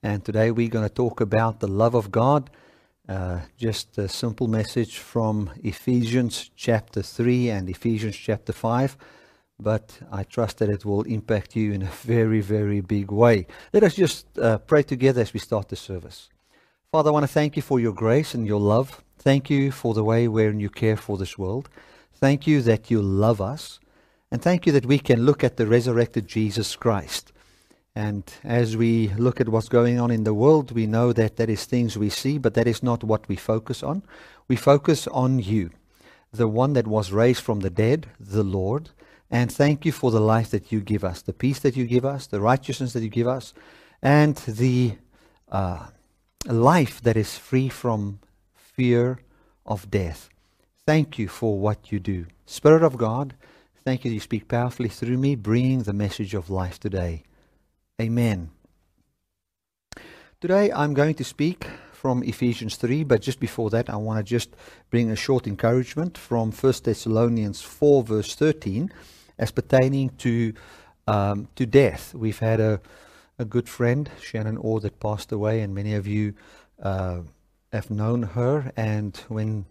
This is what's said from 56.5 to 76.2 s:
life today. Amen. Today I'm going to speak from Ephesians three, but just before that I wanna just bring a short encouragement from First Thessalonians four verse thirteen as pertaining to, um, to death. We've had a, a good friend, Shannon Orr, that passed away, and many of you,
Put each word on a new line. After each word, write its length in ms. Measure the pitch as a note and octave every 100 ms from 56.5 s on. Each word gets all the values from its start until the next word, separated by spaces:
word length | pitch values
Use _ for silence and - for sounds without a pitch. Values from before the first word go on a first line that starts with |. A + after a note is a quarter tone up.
life 280 | F#2+ F2+ -
today. 440 | - F#2 F2 E2 _ _ _ _ _ _ _ _
Amen. 520 | A2+ A#2 A#2 G2 D#2+ _ _ _ _ _ _ _ _ _ _ _ _ _ _ - - - - _
Today 280 | F3 F#3+ G3+
I'm 220 | - D3
going 220 | C#3 D3
to 100 | D3+
speak 420 | B2+ - D3 F3+ - - -
from 300 | - C3+ B2
Ephesians 540 | B2+ G#2+ B2 A#2 A2 -
three, 260 | A#2+ C#3
but 200 | D3+ A#2
just 180 | - B2+
before 300 | A2+ - A2
that 180 | A2+ A#2
I 80 | G#2
wanna 260 | A2 A2
just 280 | G2+ A#2+ - - - - _
bring 200 | A#2 A#2
a 60 | A2
short 300 | - C3 A2
encouragement 720 | G2+ A#2 B2+ B2 C#3+ F3 -
from 320 | - A#2+ A2+
First 340 | G#2 C3 B2
Thessalonians 800 | - G#2+ - A2 A#2 A#2 G#2 F#2+
four 400 | - - D3 C#3+
verse 320 | A2 G#2+ G2+
thirteen 580 | - D#3 D3+ - G2+ F3+ - - - _ _
as 140 | A2+
pertaining 580 | - - C3 C3 C#3 C3 -
to, 340 | B2 A#2 A2+ A2 - - - _ -
um, 420 | G#2+ G2+ G2+ A#2 -
to 80 |
death. 480 | B2 C3 B2+ D2+ -
We've 280 | C3+ A2 G2+
had 200 | A2+ A2
a, 220 | A2 G#2 - - - - _ _
a 80 | A2+
good 240 | A#2+ A#2+
friend, 400 | - A#2+ B2+ D3 -
Shannon 380 | - A2+ G#2+ A2
Orr, 220 | A2 A2
that 200 | G#2 -
passed 320 | G#2+ G#2 -
away, 300 | G#2+ G#2+ A2+
and 120 | G2+
many 200 | G2 G#2
of 120 | G#2 G2+
you, 280 | G#2